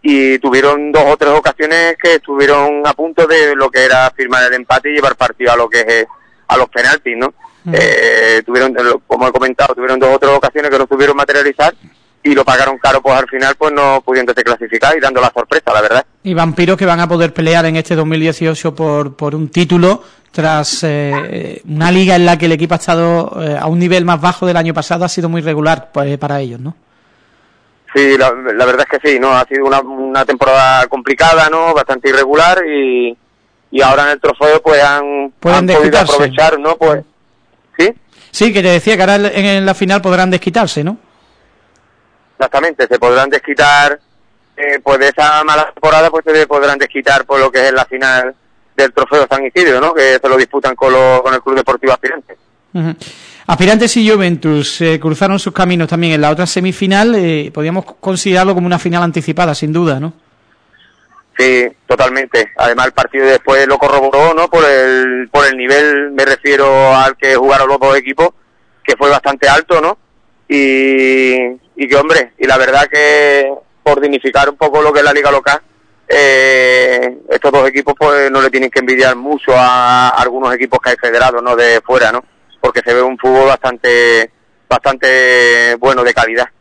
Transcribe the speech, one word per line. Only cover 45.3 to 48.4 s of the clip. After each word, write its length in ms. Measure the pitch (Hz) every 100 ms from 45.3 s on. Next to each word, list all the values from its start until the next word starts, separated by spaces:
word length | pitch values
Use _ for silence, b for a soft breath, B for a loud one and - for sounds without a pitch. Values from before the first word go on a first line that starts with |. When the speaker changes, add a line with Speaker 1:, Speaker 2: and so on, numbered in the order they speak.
| 151
Speaker 1:
mala 280 | 156 151 151
temporada, 380 | - 156 156 165
pues, 120 | 160
se 220 | 160 156 151
podrán 320 | 143 139 139
desquitar 480 | 139 139 131 139 131
por 140 | 139
lo 120 | 131
que 180 | 127 135
es 40 |
la 120 | 131 127
final 500 | 131 135 127 127 131